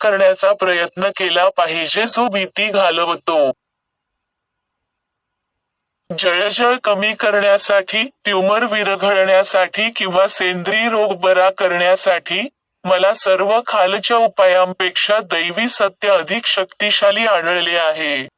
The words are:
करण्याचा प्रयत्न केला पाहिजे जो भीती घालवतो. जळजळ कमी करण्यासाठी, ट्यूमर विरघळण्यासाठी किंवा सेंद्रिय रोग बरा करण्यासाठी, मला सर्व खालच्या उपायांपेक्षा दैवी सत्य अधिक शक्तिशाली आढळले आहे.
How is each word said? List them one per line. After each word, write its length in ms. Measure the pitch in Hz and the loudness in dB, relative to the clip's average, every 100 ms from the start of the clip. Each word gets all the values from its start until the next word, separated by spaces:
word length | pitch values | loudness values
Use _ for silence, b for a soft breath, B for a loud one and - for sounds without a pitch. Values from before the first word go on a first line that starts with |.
करण्याचा 520 | 214 196 190 190 196 | 0 4 2 2 0
प्रयत्न 560 | 202 185 175 170 180 196 | 0 0 0 -2 -4 -4
केला 400 | 196 180 175 185 | -2 -2 2 2
पाहिजे 560 | 185 165 165 160 202 226 | 2 -2 -2 -4 -4 -2
जो 220 | 226 240 | -2 -2
भीती 400 | 196 185 - 214 | -2 -6 -4 -2
घालवतो. 840 | 196 180 165 170 165 - 160 135 - _ _ _ _ _ _ _ _ _ _ _ _ _ _ _ _ _ _ _ _ _ _ _ _ - 170 | 0 0 0 -2 -4 -2 0 0 -2 _ _ _ _ _ _ _ _ _ _ _ _ _ _ _ _ _ _ _ _ _ _ _ _ -10 -4
जळजळ 560 | 185 175 208 220 240 247 | 0 0 0 0 0 0
कमी 300 | 214 196 214 | 0 0 -2
करण्यासाठी, 920 | 214 214 202 202 202 - 202 190 214 262 - | -2 0 2 2 2 2 0 0 -4 -4 -6
ट्यूमर 400 | 208 190 190 214 | -4 0 0 0
विरघळण्यासाठी 1300 | 233 214 196 196 196 196 190 190 196 196 180 - 220 | 0 -2 -2 -2 0 2 4 4 4 0 0 -2 -4
किंवा 380 | 233 196 180 196 | -4 -2 0 0
सेंद्रिय 640 | - 185 180 175 214 226 | 0 -4 -2 -4 -2 0
रोग 300 | 220 208 185 | 0 -2 0
बरा 300 | 185 185 190 | 2 4 2
करण्यासाठी, 920 | 190 185 175 175 190 196 175 - 185 262 - _ _ | 2 -2 2 2 2 2 -2 -2 -6 -6 -12 _ _
मला 300 | 185 185 190 | -2 2 2
सर्व 480 | - 196 185 202 226 233 | 2 0 0 2 0 0
खालच्या 500 | 214 185 202 196 233 | 0 0 0 0 2
उपायांपेक्षा 1000 | 226 - 185 180 185 185 185 - - 214 | 2 2 2 4 0 -2 -4 -2 -2 -2
दैवी 500 | 180 165 175 175 240 | -2 -4 -4 -4 -4
सत्य 400 | - 196 - 208 | -2 -4 -2 0
अधिक 360 | 185 160 226 - | 0 0 -4 -2
शक्तिशाली 800 | 202 190 - 208 - 202 202 226 | -2 -4 -6 -4 0 2 2 0
आढळले 520 | 185 165 180 170 170 | 0 0 -2 -2 0
आहे. 500 | 160 156 151 135 131 | 0 -2 -4 -6 -8